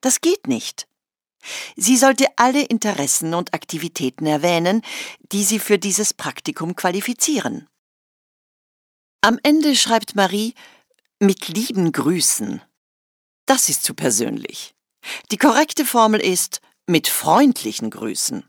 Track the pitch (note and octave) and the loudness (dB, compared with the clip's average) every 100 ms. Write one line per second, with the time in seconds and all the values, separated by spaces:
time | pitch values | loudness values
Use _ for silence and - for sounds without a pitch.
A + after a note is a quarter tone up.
0 | C4 B3+ E4 G4 - A#3+ - - - _ | 0 0 2 0 0 -4 -4 -14 -18 _
1 | _ _ _ _ - - - - G3+ B3+ | _ _ _ _ -14 -14 -14 -4 2 6
2 | C4 C4+ C4+ - A#3+ C4 C#4 A3+ G#3+ G3+ | 6 4 0 4 2 4 0 0 -2 -2
3 | C#3 - E3 E3+ E3+ D#3+ - D#3+ D#3+ - | -2 -2 -2 -4 -4 -8 -8 -8 -8 -4
4 | C3+ - D#3 D3+ E3+ E3+ E3+ G#3+ - - | -6 -2 -2 0 2 2 2 0 -2 -12
5 | - - _ G3 G#3 G#3+ - G#3 G3 F#3+ | -12 -14 _ -2 0 -2 0 0 0 -2
6 | G#3+ - - - - - E3 F3 F#3 F3+ | -2 -4 -8 -8 -8 -6 -6 -2 -2 -2
7 | G#3 A#3+ - C#4+ - C#3+ D3+ _ _ _ | -4 -4 -2 -2 -2 -8 -12 _ _ _
8 | _ _ _ _ _ _ _ _ _ _ | _ _ _ _ _ _ _ _ _ _
9 | _ _ G#3 A#3 C#4+ D4+ D4+ C4 - A3+ | _ _ 2 2 2 4 4 2 2 0
10 | A3 G3+ F#3+ G3+ A3 - - _ _ _ | 0 0 0 0 -6 -8 -20 _ _ _
11 | _ _ G3+ F#3+ - E3+ A#3 G3+ E3+ D3 | _ _ 2 2 -2 -6 -4 0 0 2
12 | C#3 F3+ - - G#2+ - _ _ _ _ | 0 2 0 0 -4 -8 _ _ _ _
13 | _ _ _ _ - C4 - D3 - - | _ _ _ _ -2 0 2 -2 -4 -2
14 | - A2 A2+ A2 - - - _ _ _ | -2 0 -2 -6 -10 -14 -18 _ _ _
15 | - - - G#3 D4+ A#3+ D#4 - B3+ A#3+ | -14 -14 -8 2 4 4 2 0 0 4
16 | A3 G#3+ - F3+ - - _ _ - E3 | 4 4 0 0 -4 -8 _ _ 2 2
17 | - - - F3+ C#4+ - A2 G#2+ A2 - | 2 -2 2 6 6 4 -4 -6 -8 -6
18 | A2 - - - | -8 -4 -6 -6